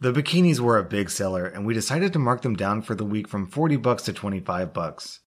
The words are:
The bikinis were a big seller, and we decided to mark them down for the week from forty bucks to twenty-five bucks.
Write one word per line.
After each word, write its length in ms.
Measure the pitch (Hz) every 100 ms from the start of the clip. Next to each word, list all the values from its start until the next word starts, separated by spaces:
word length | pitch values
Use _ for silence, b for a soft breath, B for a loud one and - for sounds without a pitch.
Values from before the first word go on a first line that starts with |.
The 120 | 127
bikinis 460 | 127 143 170 180 135
were 180 | 120 110
a 60 |
big 260 | 87 104 92
seller, 380 | - 98 92 90
and 180 | 98
we 80 | 104
decided 400 | 113 107 147 190
to 40 | 165
mark 240 | 123 123
them 140 | 127 98
down 260 | 98 107
for 140 | - 101
the 80 |
week 240 | 104 107 104
from 180 | 104 92
forty 300 | 139 160 139
bucks 260 | 120 117
to 100 | -
twenty-five 640 | - 104 95 90 90 90
bucks. 460 | - 82 - - -